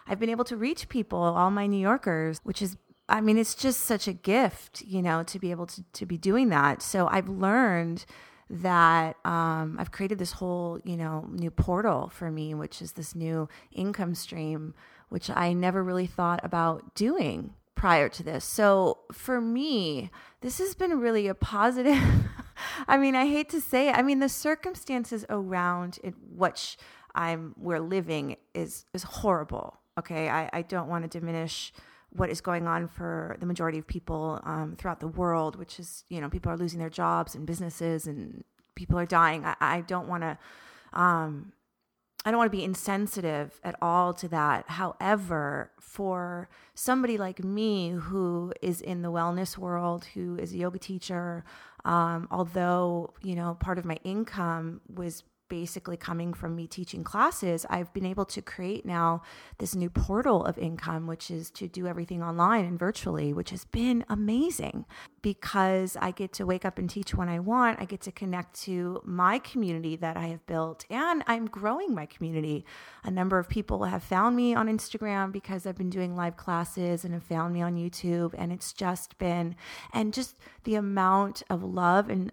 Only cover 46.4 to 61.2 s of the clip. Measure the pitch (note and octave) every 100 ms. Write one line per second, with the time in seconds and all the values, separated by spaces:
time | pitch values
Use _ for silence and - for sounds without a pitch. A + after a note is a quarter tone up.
46.4 | F3+ - - - - C4 B3 A3 F#3+ F#3+
47.4 | F#3 G3+ A3 G3+ E3+ F3 D#3+ F#3+ F3+ F3
48.4 | F3 - F3+ F3 - F3+ F3 E3+ E3+ F3
49.4 | F#3+ - F3+ F3 F3 E3+ - G3+ F3+ F3
50.4 | F3 F3+ F3+ F3+ - F#3+ - F3+ F3 E3+
51.4 | - - - - - E3+ E3+ E3 E3+ F3+
52.4 | E3+ F#3 F3 F3+ F3+ F3 E3+ - F#3+ F3
53.4 | E3+ E3+ - F3+ E3+ D#3+ F#3 G3 A3+ G3
54.4 | E3+ E3 E3 E3+ - F3+ F3 E3 - _
55.4 | - F3 E3+ F#3+ - E3+ - E3+ E3+ E3+
56.4 | E3+ E3+ E3 - F3 F3 D#3+ G#3 C#4 F4+
57.4 | F#3 E3 - F3+ F3 - F#3 F#3+ F#3+ -
58.4 | - - F3+ G#3 - F3 E3 E3+ - -
59.4 | - - F#3+ F#3+ F3 - - G3+ C4 G3
60.4 | - E3+ E3 E3 D#3+ E3 E3 E3